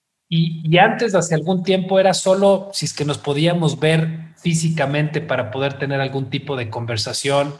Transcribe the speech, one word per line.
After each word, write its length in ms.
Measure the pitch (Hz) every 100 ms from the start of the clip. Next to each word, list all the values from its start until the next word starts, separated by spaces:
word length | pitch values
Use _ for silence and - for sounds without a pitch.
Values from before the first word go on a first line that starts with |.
| _ _ _
Y, 340 | 165 165 -
y 140 | 156 170
antes, 340 | 214 226 233
hace 220 | 190 160
algún 300 | 156 156 185
tiempo, 340 | 180 190 185 190
era 160 | 190
solo 560 | 185 190 185 196 190 196
si 140 | - 147
es 80 |
que 100 | -
nos 140 | 147 143
podíamos 600 | - 143 165 175 160 -
ver 520 | 156 160 160 - - -
físicamente 840 | 175 160 160 156 139 165 151 147
para 300 | - 127 117
poder 220 | 131 139
tener 280 | 139 139 139
algún 300 | 135 135 127
tipo 240 | 139 139
de 160 | 135 113
conversación. 840 | 120 117 113 127 117 135 143 147 147